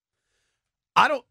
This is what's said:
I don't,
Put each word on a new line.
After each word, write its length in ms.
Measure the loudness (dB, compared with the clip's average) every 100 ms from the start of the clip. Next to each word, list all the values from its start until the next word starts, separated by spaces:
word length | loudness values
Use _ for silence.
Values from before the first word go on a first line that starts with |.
| _ _ _ _ _ _ _ _ _
I 140 | -2 0
don't, 160 | -2 _